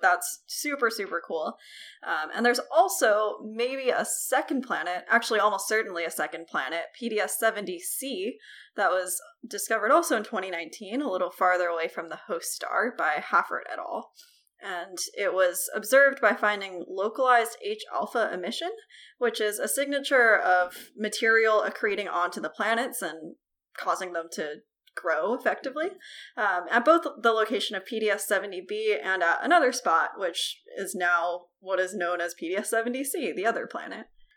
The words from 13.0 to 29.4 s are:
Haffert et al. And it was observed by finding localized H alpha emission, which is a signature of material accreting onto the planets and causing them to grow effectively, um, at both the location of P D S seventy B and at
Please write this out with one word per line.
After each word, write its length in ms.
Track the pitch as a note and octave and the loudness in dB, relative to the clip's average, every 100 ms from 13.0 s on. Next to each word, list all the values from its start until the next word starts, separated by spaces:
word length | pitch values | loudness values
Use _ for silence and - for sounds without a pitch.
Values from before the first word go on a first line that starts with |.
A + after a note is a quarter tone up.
| D#3 D3+ - | 0 0 2
Haffert 380 | E3+ F3+ F3 - | 0 2 -4 -8
et 80 | G#2+ | -10
al. 320 | - - - - - _ _ _ | -8 -8 -10 -18 -20 _ _ _
And 360 | G3+ F3+ F#3 F#3 - - | -10 -8 -8 -8 -8 -2
it 160 | G3 | 0
was 360 | F3+ F#3 F3 - | 4 2 2 -4
observed 460 | G#3+ G#3+ C4+ C#4 B3+ | -6 4 6 6 6
by 140 | A3 | 2
finding 500 | A#3+ G#3 G3+ G3 F3+ - | 4 0 0 -6 -10 -8
localized 640 | F#3+ G#3 B3 B3+ A#3+ A3+ - | -4 -2 2 6 6 4 -2
H 200 | G3+ G#3+ - | -6 -6 -4
alpha 360 | A#2 G#3 B3 F#3+ | -4 -2 0 0
emission, 380 | F3+ F3+ - E4+ A4+ - - - _ | -2 -4 -4 -6 -8 -14 -20 -20 _
which 200 | A#3+ A3 | -2 0
is 180 | G#3+ G3+ | -2 -2
a 120 | A3 | -2
signature 680 | C4+ C#4 C#4+ C#4+ C#4 A#3 G#3 | -2 -2 -2 2 4 6 6
of 380 | - F3+ F3+ - - - | 6 4 2 -4 -16 -6
material 680 | G#3 G#3 A3+ A3+ A3 G#3+ G3 | -6 0 4 6 6 4 2
accreting 460 | - G#3+ G3+ G3 | 0 -2 0 -2
onto 300 | E3+ F3 F#3 | -2 -2 -2
the 80 | D#3 | -8
planets 520 | - G#3+ A3+ C4+ - | -2 0 0 -2 -4
and 340 | F3 D#3+ D#3 - _ _ _ - | -8 -8 -14 -16 _ _ _ -6
causing 320 | F#3+ E3+ F#3 | -2 -2 -2
them 140 | E3+ E3 | -6 -6
to 240 | - D3+ D3+ - _ _ - | -6 -6 -8 -16 _ _ -6
grow 400 | F#3 D#3 F#3 B3+ | -2 0 0 0
effectively, 500 | - B3+ C4+ C#4+ E4+ F#4+ - - - - | 0 -2 -4 -4 -6 -6 -16 -18 -14 -2
um, 280 | G#3 F3+ F3 | 0 0 0
at 120 | A#3 | 4
both 220 | A#3+ E4 D#4 A3+ | 6 6 4 0
the 100 | A#3 | 2
location 440 | A3 G#3+ G3+ G3+ G3+ | 4 2 0 -2 -6
of 100 | F#3+ | -6
P 140 | A3 | -2
D 100 | G#3+ | 0
S 180 | G3+ - | 0 0
seventy 380 | G3 G3+ F3+ F#3 | -2 -2 -8 -8
B 300 | G#3 A3 G3+ | -2 0 0
and 220 | F#3+ F#3+ | 0 0
at 240 | E3+ - | 2 2